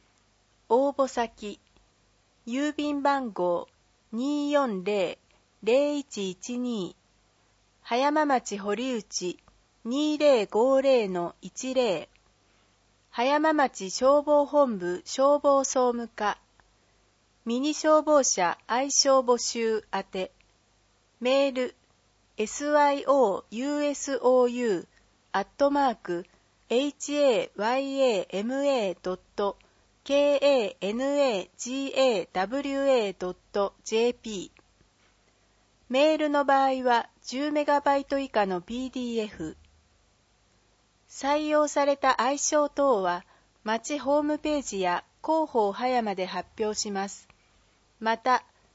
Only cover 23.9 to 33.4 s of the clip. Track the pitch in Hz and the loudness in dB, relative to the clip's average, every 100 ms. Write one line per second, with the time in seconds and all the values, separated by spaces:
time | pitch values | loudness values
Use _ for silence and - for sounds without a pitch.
23.9 | 277 - 269 247 254 247 240 240 180 - | -4 -4 0 4 4 4 0 -2 -2 -6
24.9 | _ _ _ _ 190 202 - 285 285 269 | _ _ _ _ -6 -4 0 2 2 0
25.9 | 220 - 175 190 _ _ _ - 233 285 | -2 -6 -8 -8 _ _ _ -4 -2 -2
26.9 | - - 294 285 208 - - 214 262 277 | -4 -4 0 2 2 -2 -4 -2 -2 -2
27.9 | 269 262 202 - 185 220 269 285 262 196 | 0 2 0 -2 -6 -4 -2 0 0 -2
28.9 | 170 185 180 _ - 202 - _ _ _ | -4 -8 -8 _ -4 -4 -4 _ _ _
29.9 | _ - 285 285 285 285 269 202 - 190 | _ -2 2 2 2 4 2 0 -4 -6
30.9 | 233 269 285 269 202 - - 240 262 277 | -4 -2 0 0 0 -6 -12 -10 -6 -4
31.9 | - 262 208 170 180 196 269 277 277 277 | 0 2 0 -2 -4 -4 -4 -4 -2 2
32.9 | 254 208 185 180 180 | 2 0 -4 -8 -8